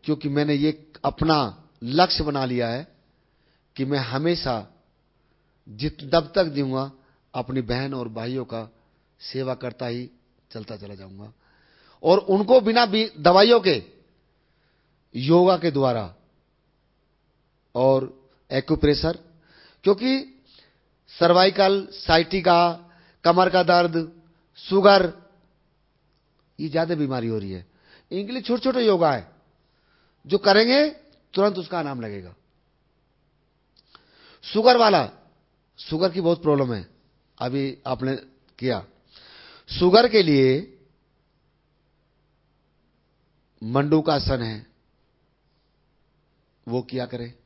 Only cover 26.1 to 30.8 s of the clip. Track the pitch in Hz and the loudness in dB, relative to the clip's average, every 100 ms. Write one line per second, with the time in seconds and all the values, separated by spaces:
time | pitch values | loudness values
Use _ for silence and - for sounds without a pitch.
26.1 | _ _ _ _ - 151 156 165 165 143 | _ _ _ _ -12 -6 -4 -2 -2 -4
27.1 | 131 113 110 98 92 90 _ _ - _ | -4 -4 -6 -8 -12 -16 _ _ -20 _
28.1 | 180 202 254 202 240 262 254 226 185 165 | -10 -8 -10 -4 -2 -2 0 2 2 2
29.1 | 127 87 _ _ _ _ _ _ _ _ | -2 -8 _ _ _ _ _ _ _ _
30.1 | _ 139 196 202 202 226 269 | _ -4 0 4 4 4 2